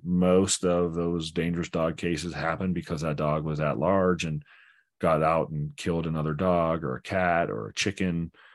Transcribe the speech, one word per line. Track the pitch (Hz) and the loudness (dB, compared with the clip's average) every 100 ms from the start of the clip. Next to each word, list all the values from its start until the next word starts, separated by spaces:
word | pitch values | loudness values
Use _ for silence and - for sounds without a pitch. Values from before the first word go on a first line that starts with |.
most | 85 90 90 92 95 - | -2 2 6 6 4 0
of | 90 87 87 | 0 0 0
those | 82 85 85 80 | -2 -2 -2 -4
dangerous | 85 85 85 82 | -4 -2 -2 -2
dog | 85 82 80 | -2 -2 -2
cases | 90 82 87 | -2 -2 -4
happen | 76 80 80 95 | -4 -4 -2 -2
because | 87 80 80 | -4 -4 -4
that | 80 76 | -4 -2
dog | 76 78 | 0 0
was | 78 76 | -2 -2
at | 76 60 | 0 0
large | 80 98 92 87 | 2 4 4 2
and | 82 76 - - - _ _ _ | -2 -6 -8 -18 -20 _ _ _
got | 87 78 | 2 4
out | 78 82 76 | 4 2 0
and | 78 73 - | -4 -6 -6
killed | - 82 82 | -4 -2 -2
another | 80 78 | -2 -2
dog | 78 92 87 82 82 | 0 2 2 2 0
or | 78 64 | -2 -6
a | |
cat | - 95 90 85 85 | -4 0 2 2 0
or | 53 53 | -2 -6
a | |
chicken | - 104 - 92 85 82 - - | -4 -2 0 0 0 -4 -8 -20